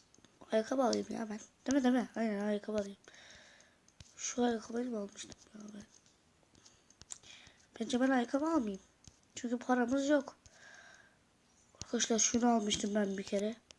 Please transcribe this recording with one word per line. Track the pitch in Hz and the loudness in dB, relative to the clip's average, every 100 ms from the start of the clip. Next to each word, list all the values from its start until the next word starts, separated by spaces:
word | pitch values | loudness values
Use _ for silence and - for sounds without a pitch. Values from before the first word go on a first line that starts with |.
| _ _ - - - | _ _ -20 -20 -2
Ayakkabı | 220 220 269 | 0 2 2
alayım | 240 208 202 | 2 0 -2
ya | 214 220 | -6 -6
ben. | 214 - _ - | -10 -14 _ 0
Değil | 277 | 4
mi, | |
değil | 254 | 4
mi? | 247 202 220 | 4 0 -2
Aynen, | 226 202 | -2 0
ayakkabı | 208 208 214 214 | 0 -2 -2 -4
alayım. | 196 202 - - - - - - - _ _ - - - | -4 -10 -20 -20 -20 -20 -20 -20 -20 _ _ -20 -20 -10
Şu | - 247 | -6 0
ayakkabıyı | 240 220 - 226 247 | 0 0 -4 -6 -4
mı | 220 | -6
almıştım | 202 - - - - | -8 -12 -18 -18 -20
ya | 214 208 | -18 -16
ben? | 104 - - _ _ _ _ _ - - _ _ - - - - - - - _ - | -16 -20 -20 _ _ _ _ _ -20 -20 _ _ -20 -18 -18 -20 -20 -20 -20 _ -8
Bence | 214 240 | -2 2
ben | 262 | 4
ayakkabı | 262 240 277 311 | 4 2 0 2
almayayım. | 330 214 190 - _ - - _ | 2 0 -6 -12 _ -20 -20 _
Çünkü | - 233 247 | -8 -4 -4
paramız | - 247 240 277 277 | 0 2 2 2 4
yok. | 294 269 - - - - - - - - _ _ _ _ _ _ - | 4 2 -10 -20 -20 -20 -20 -20 -20 -20 _ _ _ _ _ _ -18
Arkadaşlar | - 233 - 220 | -4 -2 2 2
şunu | - 233 240 | 4 4 4
almıştım | 233 208 - 208 | 4 2 0 0
ben | 208 196 190 | 0 0 -2
bir | |
kere. | 196 202 214 233 - | -2 -2 -2 -6 -16